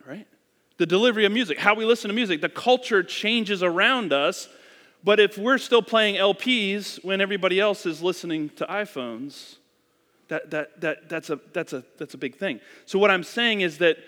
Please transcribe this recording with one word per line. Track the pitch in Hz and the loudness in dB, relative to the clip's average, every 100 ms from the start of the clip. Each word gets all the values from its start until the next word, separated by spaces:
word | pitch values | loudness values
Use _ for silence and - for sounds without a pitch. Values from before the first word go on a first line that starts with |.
right? | - 170 - _ _ _ _ - | -18 -18 -18 _ _ _ _ -4
The | 170 | 0
delivery | 185 247 220 | 2 4 4
of | 202 | 2
music, | 220 202 - | 2 -2 0
how | 202 220 | 2 2
we | |
listen | 220 233 202 | 2 0 0
to | |
music. | 214 214 156 | -2 -2 -2
The | 165 | -4
culture | - 240 254 - 202 | -2 2 2 2 0
changes | 175 - 208 233 202 196 | 0 -4 -2 0 0 0
around | 180 170 226 262 185 | 0 2 2 2 0
us, | 139 156 196 - - - - _ _ | 0 0 -4 -10 -20 -20 -20 _ _
but | 180 208 | 2 4
if | 202 202 | 4 2
we're | 220 269 | 0 0
still | - 233 | 2 2
playing | - 220 214 196 | 4 2 2 2
L | 196 | 2
Ps | 190 254 247 196 208 196 - | 2 0 0 0 -2 -6 -10
when | 180 190 | -4 -2
everybody | 196 202 185 190 | 0 0 0 2
else | 208 196 175 | 2 0 -4
is | 156 | -4
listening | 180 180 175 160 151 - | -4 -4 -4 -4 -6 -6
to | 160 | -6
iPhones, | 196 202 143 123 113 143 - - - _ _ _ _ _ _ - | -6 -6 -8 -8 -8 -12 -14 -20 -20 _ _ _ _ _ _ -10
that, | 156 - | -8 -6
that, | 151 147 - | -6 -8 -6
that, | 165 143 156 | -6 -6 -8
that's | 160 - | -10 -6
a, | 143 - | -8 -6
that's | 175 160 | -8 -6
a, | 135 123 - | -8 -12 -14
that's | 147 | -14
a | 135 | -8
big | 139 - | -10 -6
thing. | 190 113 - - | -6 -6 -12 -20
So | - 190 | -4 2
what | 208 | 4
I'm | 185 | 4
saying | 160 233 240 208 | 0 -2 0 0
is | 180 147 | -2 2
that | 170 160 | 2 2